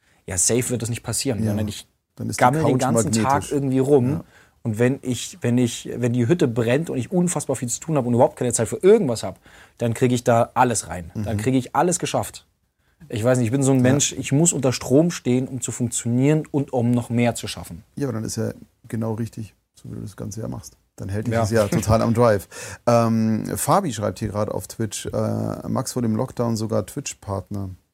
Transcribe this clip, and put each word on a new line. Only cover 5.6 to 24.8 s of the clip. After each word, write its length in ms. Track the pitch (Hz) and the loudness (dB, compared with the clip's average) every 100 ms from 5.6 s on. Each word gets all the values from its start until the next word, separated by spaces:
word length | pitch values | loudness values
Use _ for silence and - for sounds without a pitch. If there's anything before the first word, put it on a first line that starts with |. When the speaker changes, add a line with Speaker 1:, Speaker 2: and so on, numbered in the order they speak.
| 120 - - 113 | 2 -2 -10 -4
Speaker 1:
wenn 160 | 120 | -2
die 140 | 123 117 | 0 2
Hütte 200 | 175 139 | 2 2
brennt 420 | 117 113 135 165 | 0 0 0 0
und 80 | 131 | -4
ich 120 | 117 | -2
unfassbar 440 | 180 175 151 - 131 | 0 0 -2 -4 -4
viel 120 | 123 | -6
zu 120 | - | -6
tun 160 | - 151 | -2 -2
hab 80 | |
und 80 | 123 | 2
überhaupt 220 | 120 156 - | 4 2 2
keine 160 | 123 | -2
Zeit 160 | 113 113 | 0 -2
für 80 | 120 | 2
irgendwas 460 | 185 226 151 113 | 6 6 4 -2
hab, 160 | 101 90 _ - - - | -6 -10 _ -20 -20 -4
dann 160 | 120 | -4
krieg 180 | 113 127 | 0 2
ich 100 | 123 | 2
da 260 | - 117 120 | 4 4 4
alles 340 | - 127 107 - | 2 2 0 -6
rein. 220 | 87 85 | -10 -10
Dann 220 | 113 107 104 | -8 -4 -2
Speaker 2:
Mhm. 40 | |
Speaker 1:
krieg 140 | 123 | 0
ich 200 | 131 123 135 | 0 0 0
alles 220 | 175 170 | 0 0
geschafft. 480 | - 131 104 - - _ _ _ _ _ - | -2 -4 -4 -10 -20 _ _ _ _ _ -10
Ich 140 | 110 | -2
weiß 140 | 117 127 | 2 2
nicht, 80 | 113 | 2
ich 60 | |
bin 100 | 135 | 2
so 80 | 135 | 4
ein 60 | 135 | 4
Speaker 2:
Ja. 40 | |
Speaker 1:
Mensch, 280 | 127 139 - | 4 4 0
ich 200 | - - | -4 0
muss 200 | 139 170 | 2 2
unter 200 | 151 131 | 2 0
Strom 380 | 117 - 131 175 | -2 2 4 4
stehen, 340 | - 127 123 131 | 0 0 0 -2
um 120 | 127 | -6
zu 100 | - | -8
funktionieren 720 | - 120 - 117 120 139 156 151 | -4 -4 -4 -2 2 4 2 0
und 220 | 147 139 | -4 -2
um 180 | 131 117 | 0 2
noch 180 | 120 117 | 2 0
mehr 240 | 120 120 113 | 0 0 0
zu 100 | 104 | -6
schaffen. 380 | - 87 82 - | -10 -14 -16 -14
Speaker 2:
Ja, 120 | - 139 | -6 -6
aber 60 | |
dann 100 | 113 | -4
ist 120 | 113 110 | -6 -6
ja 160 | 110 - - _ - | -6 -8 -16 _ -10
genau 260 | 113 113 | -6 -4
richtig, 400 | 110 113 - 107 _ _ | -4 -8 -10 -16 _ _
so 160 | _ 117 | _ -14
wie 40 | |
du 60 | 110 | -12
das 140 | 110 - | -12 -12
Ganze 240 | 110 101 | -12 -10
ja 80 | 120 | -10
machst. 280 | 120 - _ _ - | -10 -14 _ _ -14
Dann 140 | 101 | -8
hält 160 | 101 113 | -4 -2
dich 60 | |
Speaker 1:
Ja. 60 | 113 | 0
Speaker 2:
das 80 | 110 | 2
ja 180 | 113 104 | 2 2
total 320 | 170 104 113 | 2 4 4
am 120 | 113 | 4
Drive. 340 | 113 120 101 - - - - - | 4 4 4 -2 -14 -14 -4 2
Ähm, 580 | 117 117 113 110 110 95 | 4 4 2 2 0 -2
Fabi 380 | 98 - 175 185 | -2 2 2 0
schreibt 260 | 110 104 98 | -2 -4 -2
hier 100 | 107 | -4
gerade 240 | 101 107 | -2 -2
auf 140 | - - | -4 -6
Twitch, 400 | - | -6